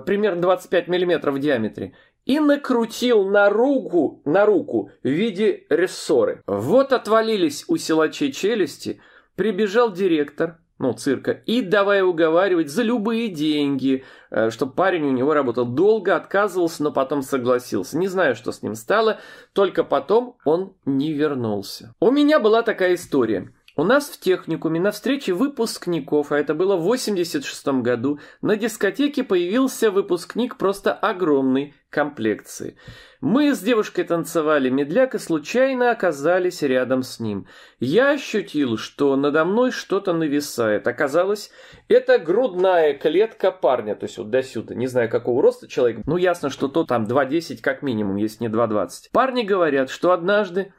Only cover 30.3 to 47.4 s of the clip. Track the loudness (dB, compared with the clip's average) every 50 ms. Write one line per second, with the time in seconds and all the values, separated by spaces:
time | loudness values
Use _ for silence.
30.3 | -4 -4 -4 -4 -4 -2 -2 -2 -2 0 -2 -2 -2 0 -2 -4 -2 0 0 2
31.3 | 2 2 2 2 0 0 -2 -4 -10 _ _ _ -4 -2 -2 -2 -4 -4 -2 -2
32.3 | -2 -2 -6 -14 -14 -12 -12 -12 -14 -16 -20 -20 -20 -20 -20 -20 _ _ -2 0
33.3 | 2 2 2 2 0 0 0 0 0 0 0 -2 -4 -4 -2 -2 -2 -2 -2 -2
34.3 | -2 0 2 2 2 2 2 2 0 0 0 0 2 2 2 2 0 -4 -4 -2
35.3 | -2 -2 -2 -2 0 2 2 2 2 2 2 0 0 0 0 -2 -2 0 0 0
36.3 | 2 2 0 -2 -2 -2 0 0 2 0 0 0 0 -2 -2 -4 -8 -8 -6 -6
37.3 | -6 -6 -8 -12 -18 -20 -20 -20 _ -6 -2 0 2 4 4 4 2 0 -2 -4
38.3 | -4 -4 -4 -4 -2 -2 0 0 -2 -4 -6 -8 -4 0 0 2 2 2 2 2
39.3 | 2 2 2 2 2 2 2 0 -2 -4 -4 -4 -2 -2 0 0 0 0 0 0
40.3 | 0 -2 -2 -4 -4 -2 0 2 0 0 0 -2 -2 -2 -2 0 2 0 0 0
41.3 | -2 -4 -8 -12 -20 -20 -20 -20 -20 -10 _ 4 4 4 6 4 2 2 2 2
42.3 | 2 2 0 0 0 0 2 4 4 4 4 4 2 0 0 0 2 2 2 0
43.3 | 0 -2 -2 -2 0 0 2 2 2 0 -2 -4 -6 -6 -8 -8 -8 -10 -6 -2
44.3 | 0 -2 -2 -2 -6 -10 -8 -8 -6 -6 -6 -2 0 0 0 0 -2 -2 -2 0
45.3 | 0 2 2 2 2 0 -6 -8 -2 0 2 2 0 -2 -4 -4 -2 0 2 0
46.3 | 0 0 -4 -6 -4 -4 -4 -2 0 -2 0 0 -2 -2 -2 0 0 0 0 0
47.3 | -2 -4